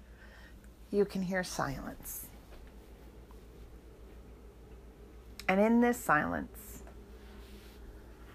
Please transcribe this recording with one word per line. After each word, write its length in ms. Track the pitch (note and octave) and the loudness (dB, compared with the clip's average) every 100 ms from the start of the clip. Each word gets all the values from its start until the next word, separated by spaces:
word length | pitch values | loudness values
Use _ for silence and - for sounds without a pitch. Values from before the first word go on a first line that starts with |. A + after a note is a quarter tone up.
| - - - - - - - - - | -18 -18 -18 -18 -18 -18 -18 -20 2
you 140 | G3+ | 4
can 160 | G3+ F#3+ | 4 2
hear 240 | F#3 F#3+ | 0 0
silence. 800 | F3+ - C#3 C3+ - - - - - - - - - - - - - - - - - - - - - - - - - - - - - - - - - - - - - | 0 0 0 -2 -6 -8 -10 -10 -12 -16 -16 -16 -16 -18 -18 -18 -18 -18 -18 -18 -18 -16 -16 -16 -18 -18 -18 -16 -16 -18 -18 -18 -18 -18 -18 -18 -18 -18 -16 -2 4
And 140 | F#3+ | 8
in 220 | G#3+ A#3 | 8 8
this 200 | A#3+ A#3+ | 6 4
silence, 800 | - D3+ - - - - - - - - - - - - - - - - - - - - - | 4 6 4 0 -4 -10 -12 -12 -14 -16 -16 -16 -16 -16 -16 -16 -16 -16 -14 -14 -16 -16 -18